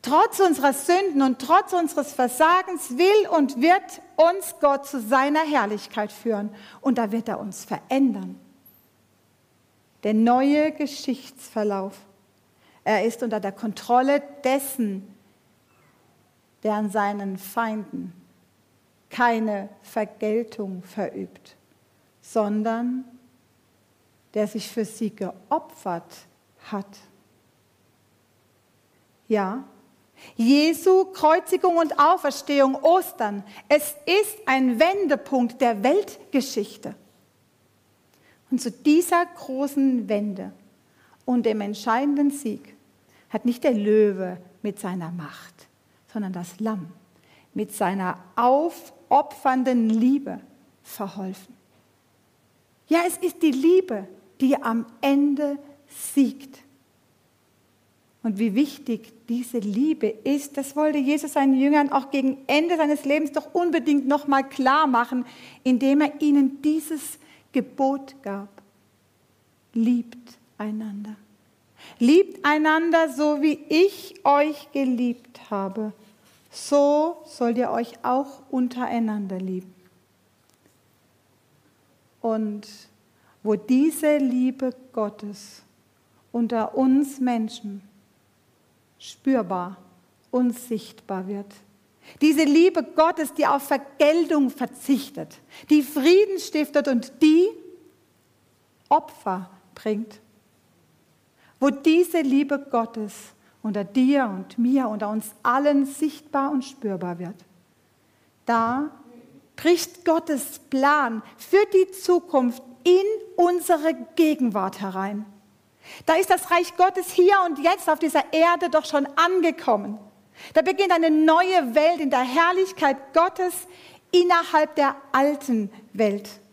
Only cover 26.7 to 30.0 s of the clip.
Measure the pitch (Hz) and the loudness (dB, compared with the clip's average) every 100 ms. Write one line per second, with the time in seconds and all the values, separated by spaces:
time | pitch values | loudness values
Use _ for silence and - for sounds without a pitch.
26.7 | 208 196 202 _ _ _ _ _ _ _ | -12 -12 -20 _ _ _ _ _ _ _
27.7 | _ _ _ _ _ _ _ _ _ _ | _ _ _ _ _ _ _ _ _ _
28.7 | _ _ _ _ _ _ 214 190 233 - | _ _ _ _ _ _ -2 -2 -6 -14
29.7 | _ _ _ | _ _ _